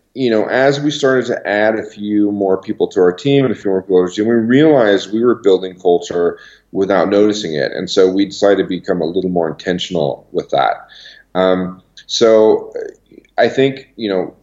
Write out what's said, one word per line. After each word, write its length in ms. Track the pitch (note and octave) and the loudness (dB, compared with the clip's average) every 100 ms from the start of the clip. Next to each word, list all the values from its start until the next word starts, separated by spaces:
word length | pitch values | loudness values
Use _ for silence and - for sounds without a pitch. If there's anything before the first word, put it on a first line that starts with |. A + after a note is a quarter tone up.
| _ | _
you 160 | B2+ B2 | -4 0
know, 140 | A2 | 0
as 360 | G2 B2 C3+ C#3+ | 0 2 2 0
we 100 | D3 | -2
started 360 | C#3+ C3+ C3 A#2+ | 0 0 0 0
to 200 | - F#2 | -4 -2
add 320 | G#2 G#2+ A2 | 0 0 0
a 60 | |
few 460 | G#2 G#2 G#2 G#2 G#2 | -6 -10 -4 0 0
more 300 | G2+ G2 F#2 | 0 0 -2
people 260 | - G#2 F2+ | -4 -4 -2
to 120 | G2 | 2
our 120 | F2+ | 2
team 320 | F2+ C#3+ C#3 | 0 0 2
and 80 | B2+ | 2
a 40 | G2+ | -2
few 140 | G2+ | -4
more 120 | F#2+ | -4
people 140 | F#2 F2+ | 0 0
to 60 | |
our 80 | F2+ | 2
team, 180 | G#2 G#2+ | -2 0
we 60 | |
realized 800 | A#2 A2+ C3 D#3 C#3+ G#2+ F#2+ F#2 | 0 2 4 4 4 4 2 0
we 120 | A2 | 0
were 120 | A#2+ A#2 | 0 2
building 420 | G2 F#2 F#2 F2+ | 2 2 0 -4
culture 600 | F2+ F2 - F2 F2 - - - _ | 0 0 0 -2 -2 -4 -12 -20 _
without 360 | F#2+ G2 F#2+ E2+ | -4 0 0 2
noticing 460 | G2+ G#2+ G#2 E2 | 2 2 0 -4
it. 180 | D2+ B1+ | -4 -4
And 160 | C2+ F2+ | -6 -2
so 220 | - F#2 | 2 2
we 160 | F#2 G2 | 2 -2
decided 380 | - G2+ F#2+ | 0 0 2
to 40 | F#2 | 0
become 320 | F2+ - F2+ | -6 -4 -4
a 60 | D#2+ | -4
little 240 | F#2 F#2 | -4 -2
more 180 | F2 D#2+ | -2 -4
intentional 800 | D#2 - F2+ - F2 C#2+ - _ | -6 -6 -6 -4 -4 -4 -6 _
with 180 | - - | -10 -4
that. 380 | C#2+ A1 - - - - - _ | -2 -2 -4 -12 -20 -20 -20 _
Um, 480 | F2+ F#2 F#2 F2+ - _ - - | -2 0 0 -4 -10 _ -20 -10
so 680 | - A2+ A2 A3 - - - - - _ - _ - | 0 4 6 4 2 -2 -12 -14 -16 _ -20 _ -2
I 100 | A#2+ | 0
think, 440 | C3 C3+ C3+ - - | 2 -2 -2 -14 -8
you 120 | G#2+ | -4
know 280 | F#2+ D#2 - | -4 -4 -10